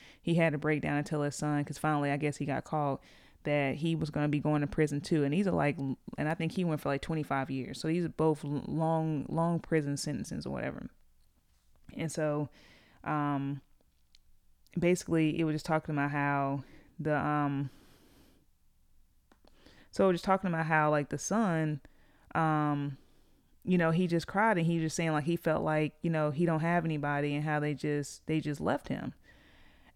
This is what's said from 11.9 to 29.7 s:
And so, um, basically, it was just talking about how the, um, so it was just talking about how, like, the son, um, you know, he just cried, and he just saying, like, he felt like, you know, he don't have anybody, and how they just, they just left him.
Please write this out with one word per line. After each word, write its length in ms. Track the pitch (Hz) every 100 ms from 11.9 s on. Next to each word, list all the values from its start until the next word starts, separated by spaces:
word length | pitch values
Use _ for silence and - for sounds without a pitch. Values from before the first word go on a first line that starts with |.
| -
And 160 | 160
so, 380 | - 151 147 147 - - - - -
um, 580 | - 151 143 143 139 143 - _ _ _ _ - - - _ _ _ 175
basically, 600 | 175 180 - 165 156 151
it 40 |
was 120 | 160 151
just 100 | -
talking 300 | 156 - 147
about 160 | 143
how 520 | 147 143 143 139 139 - - - -
the, 180 | 151 147
um, 540 | 151 147 143 139 139 - - - - - - _ _ _ _ _ _ - _ _ _ _ - - - - -
so 140 | -
it 40 | 190
was 40 | 175
just 20 |
talking 260 | 202 190 185
about 180 | 160 156
how, 240 | 156 151
like, 180 | 151 143
the 80 | 147
son, 640 | - 214 208 160 156 147 - - - _ - -
um, 600 | 160 151 147 147 143 135 - - _ _ _ _ -
you 140 | 180
know, 100 | 165
he 160 | 160 180
just 220 | 170 -
cried, 320 | 196 226 185
and 80 | 165
he 100 | 165
just 180 | 160 -
saying, 180 | 165
like, 100 | 151
he 120 | 139 170
felt 280 | 170 156
like, 300 | 160 156 151 -
you 80 | 170
know, 180 | 156 151
he 160 | 143 170
don't 140 | 160
have 260 | 165 175 165
anybody, 480 | 151 143 143 147
and 100 | 143
how 160 | 156 151
they 140 | 147
just, 520 | 143 151 147 139 - -
they 120 | 160
just 220 | 151 147
left 260 | 160 277 -
him. 280 | - - - - - - - -